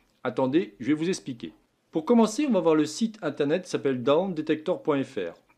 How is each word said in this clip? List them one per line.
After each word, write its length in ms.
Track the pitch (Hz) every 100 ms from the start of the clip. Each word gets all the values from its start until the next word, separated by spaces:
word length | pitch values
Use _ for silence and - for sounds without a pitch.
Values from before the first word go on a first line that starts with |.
| _ _
Attendez, 520 | 127 123 131 151 202 -
je 60 | 120
vais 80 |
vous 140 | 151 170
expliquer. 420 | 190 - 120 80 - _ _ _
Pour 140 | 165
commencer, 420 | 156 240 220 220 294
on 60 |
va 80 | 196
voir 140 | 165
le 120 | 156 151
site 320 | - 220 -
internet 440 | 160 131 143 175
qui 60 | -
s'appelle 320 | 139 139 127
down 300 | 123 151 196
detector 500 | 160 156 151 165 165
point 200 | - 143
F 140 | 131 -
R. 180 | 85 - _